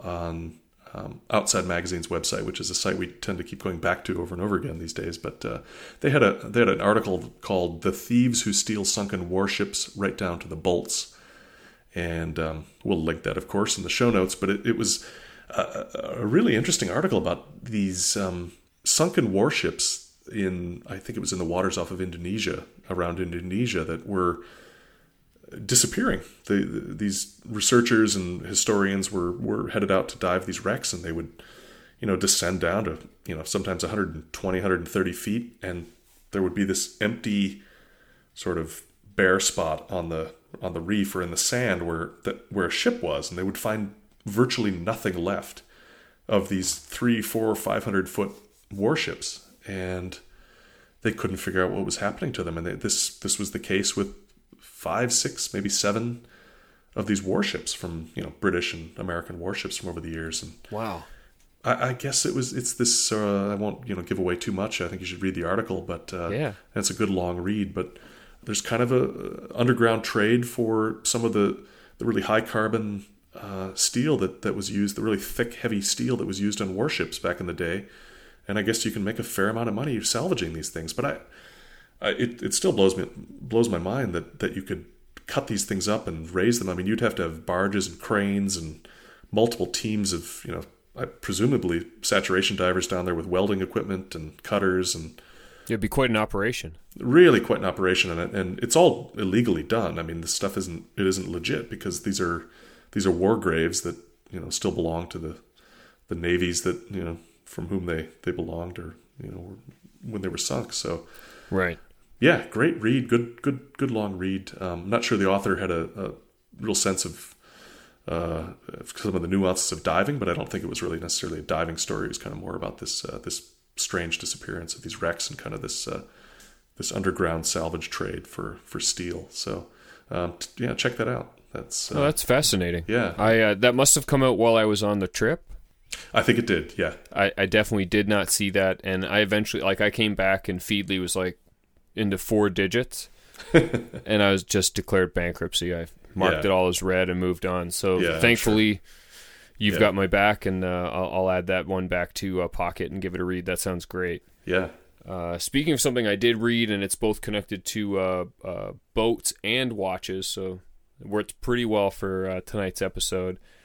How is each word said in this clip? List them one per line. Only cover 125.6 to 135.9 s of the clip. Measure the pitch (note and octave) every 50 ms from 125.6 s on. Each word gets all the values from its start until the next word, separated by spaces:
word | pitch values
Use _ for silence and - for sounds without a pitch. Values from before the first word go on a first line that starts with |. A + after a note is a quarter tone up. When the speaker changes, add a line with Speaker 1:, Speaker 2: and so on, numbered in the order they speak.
| - - - - - -
Speaker 1:
uh, | - - - - - - - - - - - - - _ _ _ _ _
this | - -
underground | - G2 F#2+ F#2+ F2 - F#2 E2 E2 E2 D#2+
salvage | - - E2+ E2 E2 E2 E2+ - -
trade | - - - G2 - - - -
for, | - - - G#2 - G2 -
for | - - -
steel. | - - - - F2+ F2 F2 E2 - -
So, | - - - - G2+ F2+ F2+ - - - - - - - _ _
um, | - F2 F2 F2 - -
t-, | - - - - B2+
yeah, | B2 A#2+
check | - - B2 A#2+ -
that | A#2+ A#2
out. | B2 A#2+ - - - _ _ _ -
That's, | - - - - - - -
Speaker 2:
Oh, | - D3+
Speaker 1:
uh, | C#3
Speaker 2:
that's | D3 D3+ - -
fascinating. | - B2 C#3 D3+ - - F#2+ F2+ F2 E2+ E2+ E2 -
Speaker 1:
Yeah. | G#2+ B2 A2+ F#2 E2+ -
Speaker 2:
I, | G#2 A2 A2+ A2+
uh, | A2 G#2+ G#2
that | G2 A2 B2 A#2+
must | B2+ C#3 C#3+ -
have | D3+ C3+ -
come | C#3+ C3+ C3
out | C3 A#2 F#2
while | A2+ A#2 A2+
I | A2+ A2
was | G#2+ G#2 G2 G#2+
on | G#2 G#2 G2+
the | F#2+ F2+
trip. | - - A2 A2+ D#3+ - - - - - - - _ _ _ -